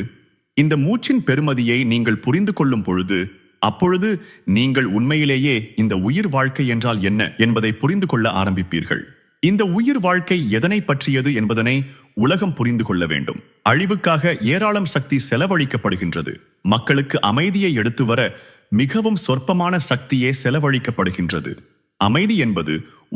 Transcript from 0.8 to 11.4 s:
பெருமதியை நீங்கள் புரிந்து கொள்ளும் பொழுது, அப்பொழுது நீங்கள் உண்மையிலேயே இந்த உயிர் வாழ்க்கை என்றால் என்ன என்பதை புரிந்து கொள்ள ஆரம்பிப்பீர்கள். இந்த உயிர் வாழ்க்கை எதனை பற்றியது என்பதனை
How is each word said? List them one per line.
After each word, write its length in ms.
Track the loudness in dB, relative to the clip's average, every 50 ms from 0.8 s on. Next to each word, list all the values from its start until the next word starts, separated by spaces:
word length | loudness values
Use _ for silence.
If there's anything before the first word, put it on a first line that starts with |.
| 2 2 0 0 0 0 0 2 2
பெருமதியை 520 | 2 0 2 2 0 0 2 2 2 2 2 2
நீங்கள் 380 | 2 2 2 2 2 0 0 0
புரிந்து 280 | 0 2 2 2 0 0
கொள்ளும் 300 | 0 0 0 0 0 0
பொழுது, 320 | 0 -2 0 0 0 0 0 -2 -4 -8 -16 _ _ _ _
அப்பொழுது 500 | 0 0 0 2 2 2 2 2 2 0 -2 -2 -6 -10 -20 -8 _
நீங்கள் 420 | 0 2 2 2 2 2 2 0 2 0
உண்மையிலேயே 580 | 0 2 2 2 2 2 2 2 2 2 0 0 -2 -2 -4 -2 -2
இந்த 120 | 0 0 0
உயிர் 320 | 0 0 0 0 0 0 0 0
வாழ்க்கை 280 | 0 0 0 -2 -2 -2
என்றால் 320 | -2 0 0 0 -2 0 0
என்ன 300 | 0 0 0 0 0 -2 0
என்பதை 340 | 0 2 2 2 2 0 0 0 0
புரிந்து 260 | -2 0 0 0 0 0
கொள்ள 160 | 0 0 0 0 0 0
ஆரம்பிப்பீர்கள். 600 | 0 0 0 -2 -2 -2 -4 -4 -4 -4 -4 -6 -6 -10 -20 _ _ _ _ _ 0
இந்த 200 | 2 2 2 2 2 0
உயிர் 220 | 0 0 0 0 0
வாழ்க்கை 380 | 0 0 0 0 0 0 0 0 0 0
எதனை 280 | 0 0 0 0 0 0
பற்றியது 500 | 0 -2 -2 -2 0 0 0 0 0 0 0
என்பதனை 420 | 0